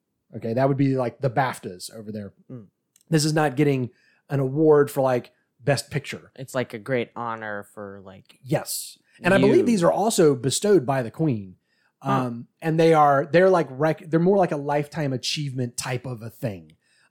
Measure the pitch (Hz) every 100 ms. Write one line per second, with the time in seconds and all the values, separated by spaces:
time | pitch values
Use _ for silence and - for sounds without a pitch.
0 | _ _ _ 113 113 117 139 135 139 131
1 | 120 - 135 113 127 127 113 90 - 113
2 | 107 107 98 - - 123 98 _ _ _
3 | - 160 151 156 151 127 143 135 123 _
4 | _ _ - 143 131 143 156 147 143 143
5 | 131 123 - _ _ _ 123 131 - 147
6 | - 87 - - 131 131 123 113 101 127
7 | 113 117 117 113 107 101 101 - 101 98
8 | 95 95 - _ 127 135 - - - -
9 | _ _ 175 190 196 339 240 214 170 160
10 | 214 - 156 131 131 - 208 185 123 135
11 | 113 - 160 110 95 - _ _ _ _
12 | 135 127 123 117 - _ 165 160 165 156
13 | 147 139 143 165 190 180 135 131 156 151
14 | 160 165 175 202 170 151 143 147 151 170
15 | 143 127 - 156 143 127 120 - 131 127
16 | 135 113 113 - 120 92 78 _ _ _
17 | _